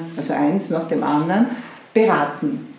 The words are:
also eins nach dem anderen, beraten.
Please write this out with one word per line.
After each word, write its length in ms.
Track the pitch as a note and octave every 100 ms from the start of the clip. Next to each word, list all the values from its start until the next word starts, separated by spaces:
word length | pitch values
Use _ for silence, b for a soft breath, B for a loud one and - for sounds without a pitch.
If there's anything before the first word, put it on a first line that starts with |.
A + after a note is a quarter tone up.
| - -
also 180 | -
eins 360 | C3+ D3 F#3+ -
nach 160 | D#3+ E3
dem 160 | D3
anderen, 440 | C#3 D3 D#3+ G3 B3 B B B B
beraten. 840 | G#3+ A3 D3+ C#3+ - D3+ - -